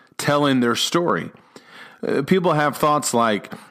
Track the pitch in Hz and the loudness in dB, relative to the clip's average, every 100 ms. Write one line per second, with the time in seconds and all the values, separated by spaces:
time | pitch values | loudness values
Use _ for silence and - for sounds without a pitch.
0 | _ - - 147 143 131 120 113 - 170 | _ -6 0 2 2 2 2 0 0 0
1 | 170 87 85 - - - - - - - | 0 -2 -4 -14 -20 -20 -20 -20 -20 -10
2 | - 131 143 185 175 151 147 - 151 147 | -4 -2 2 2 2 2 0 0 0 0
3 | - 117 113 101 - - - | 0 0 2 0 -6 -18 -20